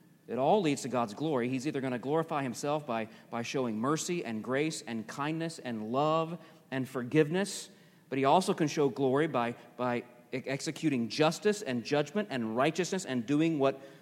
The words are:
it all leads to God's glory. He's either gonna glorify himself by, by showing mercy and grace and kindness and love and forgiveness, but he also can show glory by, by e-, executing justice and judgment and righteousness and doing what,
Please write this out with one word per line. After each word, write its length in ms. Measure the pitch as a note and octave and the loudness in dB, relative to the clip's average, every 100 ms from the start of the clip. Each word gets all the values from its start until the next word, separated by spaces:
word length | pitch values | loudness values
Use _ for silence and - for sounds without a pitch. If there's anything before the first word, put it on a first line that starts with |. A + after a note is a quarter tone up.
| - - - | -20 -20 -6
it 100 | A#2 | 0
all 220 | C#3+ G#3 | 4 4
leads 220 | D#3+ C3+ | 4 0
to 60 | B2+ | -2
God's 260 | B2 A#2 | -2 -2
glory. 340 | G#2 D#3+ B2+ B2 | -2 -2 0 0
He's 180 | C3 D3 | -2 -4
either 140 | C#3 | -4
gonna 180 | C3 B2 | -2 -4
glorify 440 | B2+ D#3+ D#3+ D3+ | 0 0 0 -2
himself 440 | C3+ A2 C#3+ D3+ D3 | -2 -4 -2 -2 -2
by, 220 | A2+ G#2+ - - | -4 -4 -10 -10
by 120 | A#2 | -6
showing 380 | A#2 C#3+ B2 G#2+ | -4 -2 0 0
mercy 440 | B2+ D#3 - F3 | 0 0 -2 -4
and 200 | A#2 A2 | -4 -6
grace 400 | G#2 C3+ D#3 D#3 - | -2 0 0 -4 -8
and 200 | A2+ G#2+ | -8 -8
kindness 520 | C#3+ D3 D#3+ E3 - | -6 -4 -4 -6 -6
and 320 | B2+ A2+ G#2+ | -8 -6 -2
love 460 | B2+ D3+ D#3+ D#3+ F3 - - - | 0 2 2 0 -6 -14 -20 -6
and 160 | C3+ B2 | -4 -4
forgiveness, 840 | C3 B2 D#3 D3+ F3+ G3 - - - - - - | -4 2 4 4 2 -2 -4 -12 -18 -20 -20 -6
but 80 | C3 | 2
he 80 | C3+ | 6
also 260 | E3+ F#3+ | 6 4
can 160 | F3+ D3+ | 2 2
show 220 | D#3+ C#3 | 4 2
glory 360 | - C3+ C3+ D#3+ | 4 2 4 2
by, 280 | C3 A#2 A#2+ - - | 0 0 -4 -12 -4
by 260 | B2 A#2+ - - - | -2 -2 -4 -16 -10
e-, 100 | B2+ A#2 | -8 -4
executing 640 | C#3 D#3+ - D#3 C3 A2+ | -4 -6 -2 0 0 0
justice 540 | C#3+ D3+ D#3+ G#3 G#3 | 2 2 4 0 0
and 200 | - - | -2 -4
judgment 460 | - D3 D3 G#3 G3+ | 0 0 0 -2 -2
and 240 | C3 A2 | -2 0
righteousness 520 | A2+ D3+ E3 E3+ F#3+ - | 2 2 2 -2 -2 -2
and 180 | B2+ | -2
doing 340 | A2 D3 E3 D3+ | 2 2 2 4
what, 220 | C3+ C3+ - - | 2 0 -8 -20